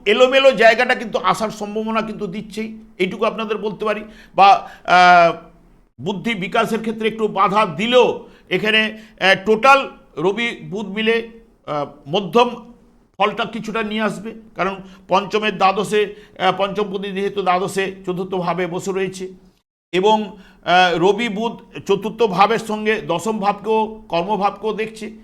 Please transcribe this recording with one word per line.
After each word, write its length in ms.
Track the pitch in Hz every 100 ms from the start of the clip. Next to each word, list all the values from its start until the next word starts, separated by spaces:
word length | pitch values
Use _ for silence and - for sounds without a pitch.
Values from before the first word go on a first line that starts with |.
| 196
এলোমেলো 460 | 226 254 269 269
জায়গাটা 420 | 220 226 233 247
কিন্তু 240 | 247 226 226
আসার 320 | 185 - 214
সম্ভাবনা 520 | - 208 214 220 220
কিন্তু 240 | 220 208 202
দিচ্ছেই, 520 | 202 - - 220 - - -
এইটুকু 260 | 185 214
আপনাদের 340 | 220 190 220 214
বলতে 260 | 208 170
পারি। 200 | 214 214 214 - -
বা, 340 | - 196 190 - -
আহ, 520 | - 180 180 180 170 165 - _ _ _ _ -
বুদ্ধি 340 | 139 196 202
বিকাশের 460 | 220 190 233 214 220
ক্ষেত্রে 280 | 226 220 220
একটু 200 | 220 214
বাধা 380 | 190 202 202 214
দিলেও 600 | 151 226 247 208 127 - - -
এখানে, 480 | 180 208 214 220 214 - -
আহ, 140 | 185 190 220
টোটাল 440 | 220 269 277 226 - _ -
রবি 340 | 175 208 233
বুধ 360 | 202 156 190 202
মিলে, 420 | 196 220 226 226 - _ _ -
আহ, 200 | 147 139 - 139
মধ্যম 640 | 180 190 240 - - - - _ _ _ -
ফলটা 260 | 208 208
কিছুটা 380 | 220 226 214 226
নিয়ে 200 | 214 214
আসবে, 320 | 214 - 214 220 -
কারণ 220 | - 180 190 - - -
পঞ্চমের 480 | 185 202 208 214 202
দ্বাদশে, 580 | 190 196 180 214 202 202 - -
আহ, 140 | 185 180
পঞ্চম 340 | 196 190 202
পতি 200 | 196 202
যেহেতু 300 | 190 196 196
দ্বাদশে 520 | 180 180 185 185 190 190 180
চতুর্থ 280 | 180 185
ভাবে 320 | 190 175 170 180
বসে 260 | 175 196
রয়েছে 360 | 190 190 185 185 - _ _ _ _ _
এবং, 460 | 180 202 220 208 - - _
আহ, 340 | - 180 185 170
রবি 300 | 180 208 233
বুধ 240 | 196 226 185 - 156 120
চতুর্থ 360 | 196 214 226
ভাবের 360 | 233 180 202 220
সঙ্গে 420 | 220 214 214 214
দশম 380 | 151 170 220 220
ভাবকেও, 680 | 196 208 208 220 214 220 -
কর্মভাবকেও 640 | 170 185 208 202 196 220
দেখছে। 380 | 196 220 - 214 -